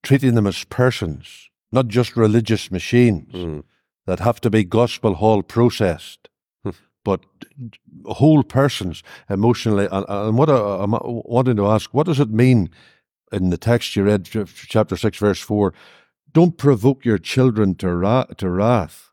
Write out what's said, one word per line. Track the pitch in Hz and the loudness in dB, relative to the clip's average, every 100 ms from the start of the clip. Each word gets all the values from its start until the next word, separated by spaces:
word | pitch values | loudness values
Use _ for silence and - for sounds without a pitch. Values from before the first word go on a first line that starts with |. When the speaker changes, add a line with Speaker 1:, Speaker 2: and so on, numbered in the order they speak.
Speaker 1:
treating | - 135 131 | 2 2 2
them | 117 101 | 2 0
as | - | -4
persons, | - - 127 - 85 71 - - - _ _ | -10 0 0 0 -8 -10 -16 -20 -20 _ _
not | 120 123 | -2 0
just | 110 120 117 | -2 -2 2
religious | 107 117 107 110 - | 2 2 0 -4 -4
machines | 92 - 120 120 90 - | -8 0 4 4 2 -6
Speaker 2:
Mm. | 90 85 76 - _ _ _ | -12 -10 -10 -16 _ _ _
Speaker 1:
that | - 90 | -8 -2
have | 117 - | -2 -2
to | 117 | 0
be | 110 | 0
gospel | 90 110 120 - 110 | 0 0 0 -2 -4
hall | 82 107 107 | 0 2 0
processed, | 87 113 120 - 98 78 - - _ _ _ _ | -2 0 0 0 -2 -2 -12 -20 _ _ _ _
Speaker 2:
Hmm. | 104 - _ _ | -14 -14 _ _
Speaker 1:
but | - 92 _ _ - - 117 _ _ - | -4 -4 _ _ -20 -18 -18 _ _ -20
whole | - 110 151 151 | -14 2 4 4
persons | - 135 139 - 92 78 - - - | 2 0 0 -2 -10 -10 -18 -20 -8
emotionally? | 98 113 120 117 101 98 | 0 0 0 0 0 0
And, | 98 98 | -4 -6
and | 101 107 110 | -6 -2 0
what | 151 | 2
I, | 131 104 95 | 2 0 -4
I'm | 101 | -4
wanting | 117 - 117 - 117 127 107 | -4 -6 -10 -2 0 2 2
to | 101 | 2
ask, | 110 - | 0 0
what | 131 | -4
does | 160 139 | -2 -2
it | 127 | 0
mean | 110 127 120 85 _ _ _ _ _ _ | 2 4 4 2 _ _ _ _ _ _
in | 101 92 | -4 -2
the | 87 | 0
text | 113 120 - | 0 0 0
you | - | -2
read, | 98 104 | 0 0
ch-, | 87 110 98 - - | -2 -10 -10 -16 -2
chapter | 110 107 90 | 0 0 -2
six, | 107 - | -4 0
verse | 104 92 | -2 -2
four? | - 104 98 - - _ _ _ _ | -4 0 0 -2 -20 _ _ _ _
"Don't | 160 175 - | 2 2 2
provoke | 143 120 120 135 | 0 2 2 0
your | 120 101 | -2 -2
children | - 131 131 107 98 | -2 0 0 2 0
to | 87 92 | 0 -4
ra-, | 87 98 127 - - | -2 0 0 -2 -6
to | 95 | -4
wrath." | 90 107 120 78 - _ | 0 0 0 -2 -12 _